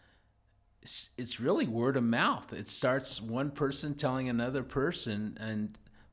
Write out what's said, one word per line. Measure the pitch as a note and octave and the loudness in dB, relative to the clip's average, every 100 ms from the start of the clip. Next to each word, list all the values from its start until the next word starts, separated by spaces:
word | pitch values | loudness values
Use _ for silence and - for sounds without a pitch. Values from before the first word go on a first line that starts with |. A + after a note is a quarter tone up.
| _ _ _ _ _ _ _ _ | _ _ _ _ _ _ _ _
"It's, | - - - - | -4 -2 -4 -8
it's | A#2+ - | -6 -2
really | B2+ B3+ F#3+ | 2 2 2
word | A2+ B2 C3 | 2 2 4
of | |
mouth. | A#2 A#2+ G3+ F#3 - | 4 4 2 0 -6
It | - G#2 | -8 -2
starts | - B2+ C3+ C3 - | 2 2 2 0 -4
one | A2 A#2+ D3 | -2 -2 -2
person | C#3+ C#3 C#3+ D3+ C#3+ | 0 -2 0 -4 -2
telling | C3+ C3 B2+ | 0 0 0
another | A#2 A#2+ C3+ | 0 0 -2
person." | B2 C#3 D3 E3+ A#2 G#2 G#2+ - | -2 0 0 0 -2 -2 -2 -4
And, | A2 G#2+ G#2+ - - - - | -4 -2 -4 -6 -20 -20 -20